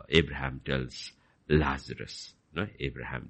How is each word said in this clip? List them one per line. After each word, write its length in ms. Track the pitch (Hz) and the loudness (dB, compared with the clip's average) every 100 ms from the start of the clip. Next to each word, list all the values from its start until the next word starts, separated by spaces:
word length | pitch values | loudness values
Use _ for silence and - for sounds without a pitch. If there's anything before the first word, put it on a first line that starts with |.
| - | 4
Abraham 520 | 80 69 69 67 65 - | 6 6 -2 -6 -6 -2
tells 460 | 67 62 - - - _ _ - | -2 -2 -8 -14 -16 _ _ 4
Lazarus. 840 | 78 71 69 64 - - - - _ _ | 4 6 0 -6 -10 -10 -12 -16 _ _
No? 140 | 78 101 - | -6 -6 -4
Abraham 500 | 69 62 60 64 | -6 -6 -8 -8